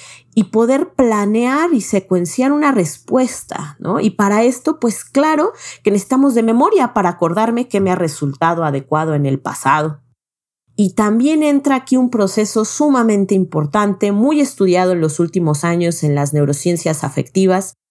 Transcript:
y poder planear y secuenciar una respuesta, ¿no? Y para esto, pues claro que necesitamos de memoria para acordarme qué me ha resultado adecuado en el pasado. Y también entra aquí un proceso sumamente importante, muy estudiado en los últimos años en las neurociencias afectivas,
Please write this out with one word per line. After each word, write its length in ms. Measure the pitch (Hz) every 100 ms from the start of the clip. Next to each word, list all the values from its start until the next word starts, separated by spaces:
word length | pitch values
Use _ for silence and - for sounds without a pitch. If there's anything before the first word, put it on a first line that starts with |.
| - - _
y 120 | 226
poder 500 | - 220 233 269 -
planear 800 | - 240 208 202 220 247 285 349
y 60 | 262
secuenciar 720 | - 202 - 180 175 - 262
una 180 | 294 302
respuesta, 1040 | 233 160 - - 262 254 - - - 151 -
¿no? 180 | - 240
Y 120 | 220
para 340 | 185 202 208
esto, 340 | 240 254 - 311
pues 260 | 233 -
claro 480 | - 269 311 302 381 - - -
que 80 | 208
necesitamos 440 | 202 - 262 277
de 100 | 233
memoria 500 | 226 233 339 403 247
para 140 | 214 175
acordarme 580 | 175 165 185 220 233 247
qué 140 | 202
me 100 | 190
ha 60 | 180
resultado 680 | 165 - 143 139 165 170
adecuado 500 | 156 139 135 151 160
en 120 | 147 139
el 140 | 135
pasado. 600 | - 156 135 151 156 147 _ _ _ _ _ _ _ -
Y 120 | 190
también 480 | 202 208 226 277 311
entra 340 | 302 277 277 262
aquí 220 | 254 254
un 100 | 254
proceso 560 | 233 190 - 208 220
sumamente 720 | 214 - 302 262 233 208 190
importante, 800 | 196 180 156 147 214 202 196 202
muy 280 | 202 262 302
estudiado 520 | 277 - 190 175 185
en 100 | 175
los 180 | 160 147
últimos 420 | 170 185 160 147
años 400 | 170 170 170 160
en 120 | 151
las 180 | 143 143
neurociencias 720 | 151 143 147 175 170 165 151
afectivas, 720 | 143 - - 190 185 185 185 - _